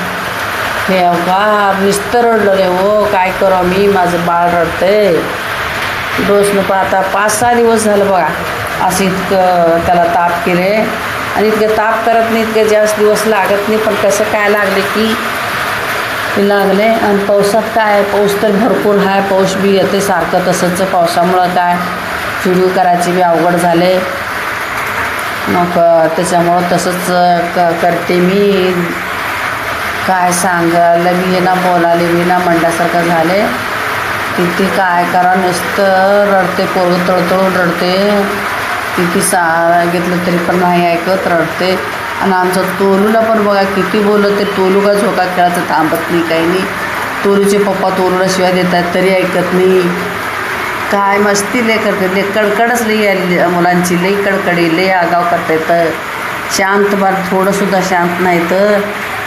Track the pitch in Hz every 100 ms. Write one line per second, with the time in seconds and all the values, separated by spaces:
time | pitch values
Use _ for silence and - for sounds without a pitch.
0 | - - - - - - - - - 185
1 | 175 175 175 185 214 208 202 190 196 196
2 | - 240 233 226 202 190 185 180 196 214
3 | 196 190 185 185 196 185 180 190 202 190
4 | 175 175 175 170 175 175 160 - 180 208
5 | 202 160 - - - - - - - -
6 | - - 190 202 202 202 185 190 185 190
7 | 190 196 214 208 240 240 226 226 214 202
8 | 196 185 156 175 - - - - 185 175
9 | 190 185 180 196 185 180 170 170 175 175
10 | 170 175 175 175 185 175 185 214 226 -
11 | - - - - 214 220 214 220 220 226
12 | 233 226 226 226 220 220 214 214 214 208
13 | 208 208 220 208 185 202 208 214 220 202
14 | 202 202 214 214 208 208 196 190 196 214
15 | 220 220 - - - - - - - -
16 | - - - 208 202 202 196 190 226 226
17 | 208 196 202 202 202 220 214 233 214 208
18 | 202 202 202 196 214 196 247 - 208 202
19 | 196 196 196 190 190 202 196 190 170 196
20 | 190 175 170 180 180 170 175 180 190 185
21 | 170 180 180 185 180 180 175 175 - -
22 | - - - - 190 180 185 190 180 175
23 | 175 180 180 165 175 175 175 170 180 185
24 | 190 - - - - - - - - -
25 | - - - - - 190 175 175 170 165
26 | 160 185 175 175 170 175 175 175 180 180
27 | 180 180 180 175 170 185 175 170 175 170
28 | - 180 180 202 202 190 185 175 170 175
29 | - - - - - - - - - -
30 | - 185 180 175 196 175 165 170 170 170
31 | 180 180 185 185 180 180 180 175 170 170
32 | 170 170 175 180 175 170 170 170 170 175
33 | 170 165 160 196 240 247 - - - -
34 | - - - - 175 180 190 196 185 175
35 | 175 180 180 185 180 180 - - 196 190
36 | 190 202 202 190 175 - 185 196 180 180
37 | 180 180 175 190 190 185 170 170 180 185
38 | 202 202 202 - - - - - - -
39 | 175 196 175 190 170 165 170 175 170 180
40 | 175 180 185 175 175 180 180 175 175 165
41 | 180 190 190 170 151 - 185 185 - -
42 | - - 196 185 180 185 180 180 196 196
43 | 214 226 220 220 208 202 196 196 175 214
44 | 202 208 202 202 202 190 185 196 202 202
45 | 226 180 180 180 175 175 156 156 156 165
46 | 160 165 165 165 165 185 202 - - -
47 | - - 202 196 196 202 202 185 190 185
48 | 185 185 190 185 180 180 180 175 175 185
49 | 185 185 180 180 180 185 185 185 175 -
50 | - - - - - - - - - 202
51 | 196 202 208 196 202 254 226 214 214 175
52 | 185 190 202 214 208 208 233 240 220 214
53 | 208 190 180 175 170 175 175 180 175 175
54 | 185 202 202 196 185 175 165 165 190 185
55 | 170 175 175 170 - 160 160 170 165 -
56 | - - - - - - 190 202 202 196
57 | 196 190 180 190 190 196 196 185 180 180
58 | 175 175 185 170 170 185 208 202 202 -
59 | - -